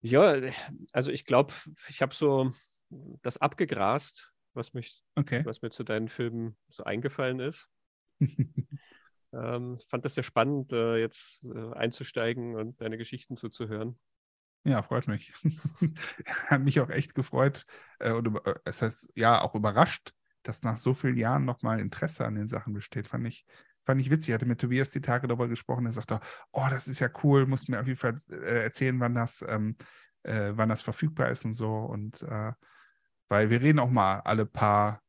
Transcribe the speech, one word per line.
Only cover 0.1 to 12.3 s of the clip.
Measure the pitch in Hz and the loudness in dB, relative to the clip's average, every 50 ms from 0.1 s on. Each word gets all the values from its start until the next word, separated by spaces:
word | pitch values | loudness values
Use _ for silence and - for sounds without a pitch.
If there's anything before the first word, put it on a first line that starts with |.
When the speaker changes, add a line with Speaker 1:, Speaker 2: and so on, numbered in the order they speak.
| 123 139 190 196 147 135 127 131 - - - - 143 - - - | 8 8 10 8 8 4 0 -4 -6 -8 -10 -12 -14 -16 -16 -4
Speaker 1:
also | - 127 127 147 | -2 -2 0 0
ich | - 127 - | -4 -6 0
glaub, | - 131 123 143 - - - - 156 156 _ - - | 4 6 6 6 4 -2 -16 -16 -18 -20 _ -18 -16
ich | 143 - | -2 0
hab | 135 135 | 0 0
so | - - 160 147 139 135 131 131 123 - _ _ _ _ _ _ | 0 2 4 4 4 4 2 2 -2 -6 _ _ _ _ _ _
das | - 135 147 - - 139 - 123 - - | -20 -18 -18 -18 -18 -8 -8 -8 -2 0
abgegrast, | - 147 - - 185 - 127 101 98 101 117 147 - - - - - _ _ _ _ _ | 0 0 0 0 -2 -2 0 0 2 2 2 0 -2 -6 -12 -14 -20 _ _ _ _ _
was | _ 123 117 - - | _ -10 -10 -8 -10
mich, | 123 113 - - _ _ _ _ | -12 -12 -12 -18 _ _ _ _
Speaker 2:
Okay. | - 139 - 131 120 156 | -2 -2 0 0 -2 -2
Speaker 1:
was | 131 110 - | -4 -6 -8
mir | - 117 | -10 -10
zu | - - 120 | -8 -8 -4
deinen | - 110 110 113 110 | -2 -2 -2 -2 -4
Filmen | - - 123 117 113 117 113 113 107 _ _ _ | -4 -4 -4 -4 -4 -4 -6 -8 -10 _ _ _
so | - - - | -18 -10 -6
eingefallen | - 101 110 123 143 - - 135 127 127 131 | -4 -4 -4 -4 -6 -4 -2 -2 -2 -2 -4
ist. | 127 143 165 - - _ _ _ _ _ _ _ _ _ _ _ | -6 -6 -8 -10 -18 _ _ _ _ _ _ _ _ _ _ _
Speaker 2:
<laughs> | 143 - - - 135 - - - - _ 147 143 _ - - - _ _ _ _ _ _ - | 0 0 2 -2 -4 -2 -4 -8 -8 _ -14 -18 _ -20 -20 -20 _ _ _ _ _ _ -12
Speaker 1:
Ähm, | 120 117 117 123 120 123 123 123 120 | -10 -6 -6 -6 -6 -6 -8 -10 -12
ich | - _ | -10 _
fand | - 127 127 | -6 -4 -4
das | 135 - | -4 -6
sehr | - 123 | -4 -6
spannend, | - _ 117 117 135 147 139 131 - | 0 _ 2 2 4 2 -2 -2 -2
äh, | 123 117 113 113 117 113 | -2 0 2 2 2 2
jetzt, | 113 113 - - - - - - - | 0 0 -4 -8 -12 -12 -14 -16 -14
äh, | 123 117 110 113 113 | -12 -12 -10 -10 -10
einzusteigen | 117 - 113 120 120 - 117 - - 120 113 117 | -4 -2 -2 -2 -2 -6 -14 -8 -4 -2 -2 -2